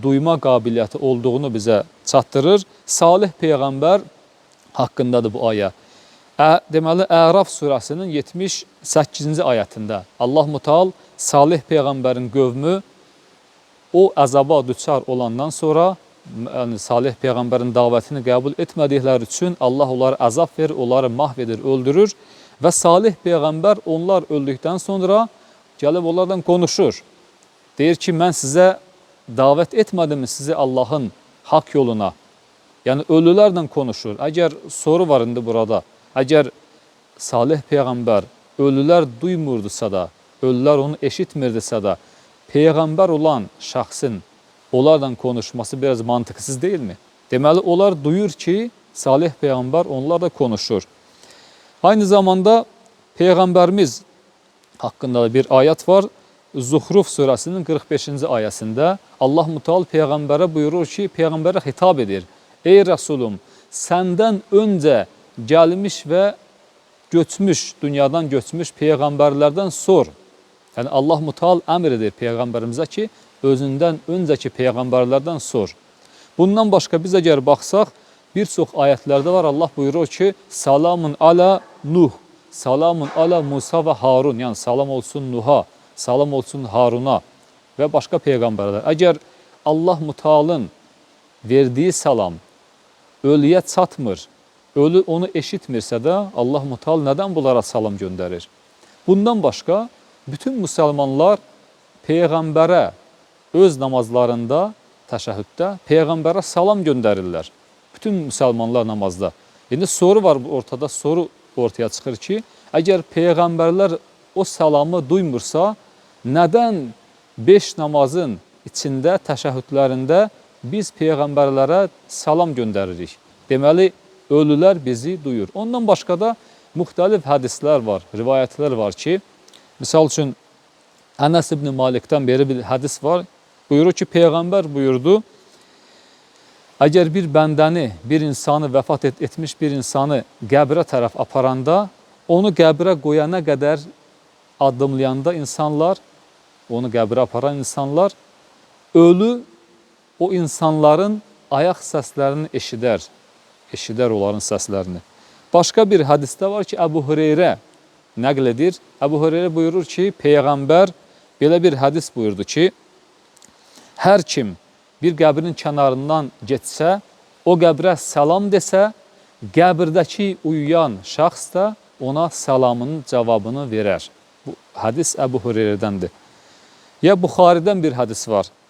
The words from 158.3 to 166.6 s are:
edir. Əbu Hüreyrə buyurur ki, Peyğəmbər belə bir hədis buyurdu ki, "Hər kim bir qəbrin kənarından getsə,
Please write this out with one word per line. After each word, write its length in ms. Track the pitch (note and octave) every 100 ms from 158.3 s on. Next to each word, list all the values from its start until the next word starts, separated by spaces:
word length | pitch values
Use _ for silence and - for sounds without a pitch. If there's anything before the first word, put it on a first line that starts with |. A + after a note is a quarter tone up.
| C3+ B2+
edir. 240 | A#2 E3+ F3 _ _
Əbu 200 | C#3+ D3+
Hüreyrə 320 | D#3+ E3 F3+
buyurur 300 | D#3+ E3 F3+
ki, 280 | E3+ - G3 -
Peyğəmbər 680 | C#3+ D3 C3+ C#3+ C#3 E3 F#3+ - _ _ _ _
belə 220 | C#3+ E3+
bir 140 | F3 C3+
hədis 340 | C#3 D#3 - B2
buyurdu 280 | G#2+ G2
ki, 260 | G2 D3+ F#3 - _ _ _ _ _ _ - _ _ - - -
"Hər 260 | F3+ G3
kim 320 | - - G#2+ F2 _ _ _ _
bir 100 | E3
qəbrin 400 | D#3 D#3 D3 E3+
kənarından 760 | D#3 D#3+ D3 C#3 C3 C#3+ D#3 C3+ - A2
getsə, 540 | C3